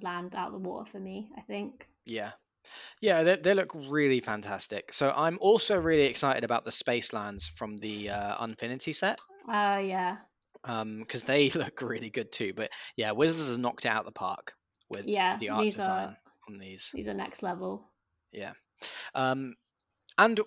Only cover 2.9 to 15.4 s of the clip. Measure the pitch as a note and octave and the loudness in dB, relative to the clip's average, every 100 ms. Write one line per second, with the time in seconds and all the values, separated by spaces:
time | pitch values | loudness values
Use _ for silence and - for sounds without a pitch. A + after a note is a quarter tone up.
2.9 | - G#3+ E3+ D#3+ F#3 E3+ G3 F3 D#3+ C3+ | 0 4 6 6 6 6 4 2 -6 -2
3.9 | D3 C#3+ B2+ A2+ G#2+ G2+ G2 - G2+ - | 4 6 6 2 -4 -4 -6 -4 -6 -4
4.9 | - C#3 - D#3+ F3 F#3+ A3 - G3 E3 | 2 2 4 0 4 6 6 6 2 6
5.9 | D#3 C#3 A#2 C#3 C3 A2+ A#2+ - - - | 6 6 4 2 2 2 0 0 -2 0
6.9 | A#2+ - A2 G#2 G2+ - - A2 G#2+ G#2+ | 0 0 -2 -6 -6 -8 -6 -8 -6 -8
7.9 | G#2 G#2 G2+ G2+ - A#2 G#2+ A#2 C3 - | -6 -6 -4 -4 -4 -6 -6 -6 -6 -4
8.9 | D3 G3 - - - B3 G#3+ G3+ G3+ G3 | 0 0 -2 -8 -16 -4 2 2 2 0
9.9 | F#3 F3+ G#3+ - _ _ - - A2+ A2 | -2 -2 -4 -12 _ _ -16 -6 -4 -4
10.9 | G#2+ A2 A#2+ - C#3 C#3 E3+ - - A#2+ | -8 -6 -6 2 4 6 2 -4 -6 -6
11.9 | A2+ A2+ A#2+ G#2+ - G#2 F#2+ A2 - - | -6 -6 -6 -4 -4 -4 -4 -6 -8 -10
12.9 | - G#2+ G#2+ D#3+ E3 D3 A#2+ B2 - A#2+ | -4 0 4 2 2 0 0 -2 -2 0
13.9 | A2 - - F#2 F#2+ - - _ _ _ | 0 -2 -6 -4 -4 -10 -20 _ _ _
14.9 | G3+ G3+ G3+ F#3 G3+ | -10 -2 2 2 0